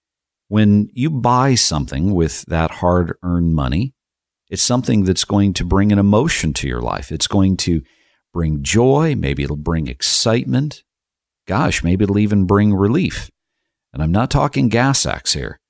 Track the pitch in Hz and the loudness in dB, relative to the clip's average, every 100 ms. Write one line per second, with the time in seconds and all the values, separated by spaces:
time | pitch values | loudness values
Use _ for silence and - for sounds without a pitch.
0 | _ _ _ _ - 107 104 104 104 - | _ _ _ _ -4 2 4 4 2 -2
1 | 156 139 120 123 135 120 - 76 - 69 | -4 0 2 2 4 2 0 -2 -4 -2
2 | 95 90 80 - - 82 80 - 90 90 | 0 0 0 -4 -6 -2 -2 -2 0 2
3 | 85 - 90 87 85 80 64 78 135 _ | 0 -4 -4 0 0 0 0 -2 -4 _
4 | _ _ _ _ - 92 - 123 127 110 | _ _ _ _ -10 -2 0 0 0 0
5 | 92 87 - 104 101 90 87 95 104 101 | 2 0 0 2 2 0 0 2 4 4
6 | 101 104 160 - 80 69 67 60 58 50 | 4 4 2 -2 -4 -4 -4 -4 -4 -6
7 | - 80 - 101 95 90 - 82 - _ | -8 -6 -2 2 2 0 0 -2 -4 _
8 | _ _ _ 87 80 73 69 101 127 143 | _ _ _ -4 -2 -2 0 2 4 2
9 | 160 139 71 67 69 73 78 82 67 64 | 0 -2 -2 -2 -4 -4 -4 -4 -4 -6
10 | - - 117 117 131 123 147 - _ _ | -2 0 0 0 0 -2 -4 -8 _ _
11 | _ _ _ _ - 98 151 - 82 92 | _ _ _ _ -6 -2 -2 -2 0 0
12 | 101 101 104 104 92 101 104 98 101 147 | 2 2 2 2 2 4 4 2 2 0
13 | 156 - - _ _ _ _ _ _ - | -2 -6 -12 _ _ _ _ _ _ -6
14 | 80 98 131 143 143 139 123 117 135 - | -2 0 0 0 0 0 0 2 2 0
15 | - - - - 55 - | -2 -4 -4 -6 -6 -12